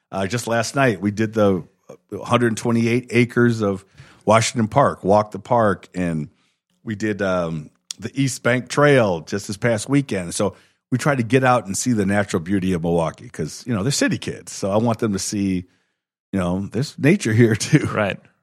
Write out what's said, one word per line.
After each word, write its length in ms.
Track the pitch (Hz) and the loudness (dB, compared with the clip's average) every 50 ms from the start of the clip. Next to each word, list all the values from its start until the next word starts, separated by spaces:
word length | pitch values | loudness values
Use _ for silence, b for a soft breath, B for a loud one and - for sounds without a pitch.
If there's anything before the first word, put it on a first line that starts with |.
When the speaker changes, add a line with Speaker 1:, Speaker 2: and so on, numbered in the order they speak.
| _ - | _ -10
Speaker 1:
Uh, 160 | - 95 98 | -6 -6 -4
just 180 | 92 120 120 - | -4 -4 -4 -4
last 280 | 110 117 117 113 - - | -2 -2 -2 -2 -2 0
night, 260 | 143 135 127 104 85 | 0 2 2 2 0
we 100 | 92 104 | -2 -4
did 220 | 104 98 110 107 110 | -2 -2 -4 -2 2
the 300 | 110 104 101 95 87 78 _ _ _ _ - - _ _ - 104 95 104 | 2 4 4 2 0 -4 _ _ _ _ -20 -20 _ _ -14 -12 -10 -4
hundred 320 | - 123 120 120 117 113 | 0 0 2 2 0 -2
twenty-eight 520 | - - 120 117 117 117 113 117 123 120 - | -2 -2 -2 0 0 2 2 0 -2 -2 0
acres 520 | 107 120 120 117 - 120 120 120 117 110 | 2 2 2 2 4 2 4 4 2 0
of 220 | 107 101 98 92 - b b b b b b b b | -2 -2 -2 -4 -8 b b b b b b b b
Washington 420 | 98 107 113 110 - - 123 110 104 | 2 4 4 2 0 0 -2 -2 2
Park, 340 | - 139 139 98 78 - - | 2 2 2 2 0 -2 0
walked 280 | 92 101 107 107 - - | 2 2 2 2 0 -8
the 60 | 104 | -10
park, 500 | - - 127 117 110 104 92 - - - - | -4 0 0 2 2 2 0 -2 -6 -12 -6
and 340 | 92 90 87 82 78 73 - _ _ _ _ _ _ _ _ _ _ - | -4 -4 -2 -2 -4 -6 -8 _ _ _ _ _ _ _ _ _ _ -10
we 120 | 113 110 | -10 -8
did, 260 | 101 110 107 104 95 | -4 -4 -4 -2 -2
um, 480 | 101 95 92 90 85 82 82 80 73 - _ _ _ - - - | 0 0 0 0 -2 -2 -4 -8 -10 -12 _ _ _ -18 -16 -12
the 120 | - 113 - 135 | -12 -8 -4 -2
East 220 | 139 131 - - | -2 -2 -2 -2
Bank 260 | - 117 123 127 110 - | 0 0 0 0 -2 -2
Trail 500 | - 147 147 147 143 131 113 101 87 82 | 0 4 4 6 6 6 4 2 0 -2
just 260 | - - 104 101 - | -4 -6 -6 -6 -6
this 100 | - 101 | -8 -8
past 300 | - - 120 117 - - - | -4 -2 -2 0 -2 -2 0
weekend. 440 | 139 143 135 - 110 95 87 85 90 | 0 0 0 -2 -6 -6 -6 -6 -4
So 220 | - 104 95 b b b b b b b - | -2 -2 -2 b b b b b b b -4
we 60 | 131 | -4
try 160 | 123 - 156 139 | -2 0 0 0
to 100 | 127 113 | 0 0
get 200 | 110 127 131 131 | 2 2 4 4
out 220 | 127 123 123 92 | 4 2 2 0
and 120 | 95 95 | -4 -6
see 140 | - - 127 | -4 -2 0
the 140 | 120 104 98 | 0 0 2
natural 360 | 95 101 104 98 - - 92 | 2 2 0 0 0 -2 -4
beauty 300 | 78 87 101 98 87 95 92 | -2 -2 -2 -2 0 0 -2
of 80 | 82 82 | 0 0
Milwaukee 460 | 85 85 85 82 78 - - - 123 | 0 0 0 0 -2 -4 -10 -20 -16
'cause, 340 | - - 80 71 - - - | -10 -8 -8 -8 -10 -12 -8
you 60 | 123 120 | -6 -4
know, 80 | 95 98 | -2 -2
they're 80 | 135 | -2
city 260 | 143 - 277 269 147 | 0 0 0 0 -2
kids. 340 | - - - - - - - - | -4 -6 -10 -10 -10 -14 -16 -12
So 180 | - - 98 | -8 -4 0
I 60 | 98 | 0
want 220 | 110 117 120 113 - | 2 2 2 0 0
them 140 | 120 110 98 | 0 -2 -2
to 60 | 92 | -2
see, 460 | - - 110 104 101 95 92 90 90 _ _ _ _ _ _ _ _ _ _ _ _ - | -4 -4 -4 -2 0 0 0 -2 -4 _ _ _ _ _ _ _ _ _ _ _ _ -6
you 80 | - 98 | -4 -2
know, 280 | 90 87 90 95 101 - | -2 0 -2 -2 -4 -4
there's 260 | - 107 143 - - | -4 -6 -6 -6 -4
nature 360 | - - 160 170 - - 117 110 | 0 2 2 2 2 2 0 4
here 220 | 110 120 110 110 | 6 6 6 4
too. 300 | - - - - 143 - | 0 0 4 4 4 4
Speaker 2:
Right, 320 | 101 - 107 104 95 - - _ _ _ _ | 2 -2 -2 -2 -2 -2 -8 _ _ _ _